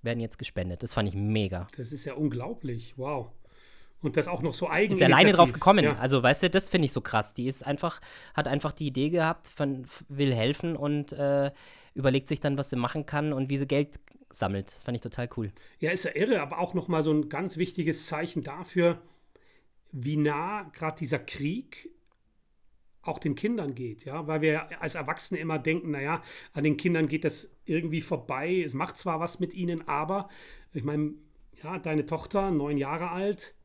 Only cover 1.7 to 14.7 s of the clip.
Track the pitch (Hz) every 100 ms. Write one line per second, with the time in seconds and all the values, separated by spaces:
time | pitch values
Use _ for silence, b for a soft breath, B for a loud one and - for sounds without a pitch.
1.7 | - 120 139 143 135 151 123 131 233 143
2.7 | 117 113 - 131 147 214 - b b b
3.7 | b b b 147 - 151 175 151 131 -
4.7 | 151 208 190 143 135 202 180 170 151 180
5.7 | 202 147 139 131 135 123 143 180 185 -
6.7 | - 147 - - 113 104 - 123 131 -
7.7 | 143 170 - B B B - 147 139 151
8.7 | - 151 127 147 - 127 - - - 143
9.7 | 135 139 - - 139 139 120 113 147 170
10.7 | 160 143 147 143 143 143 139 139 139 B
11.7 | B B - 135 135 - 151 147 139 139
12.7 | 127 120 156 143 147 151 139 131 139 139
13.7 | 139 147 - - - - - 101 98 98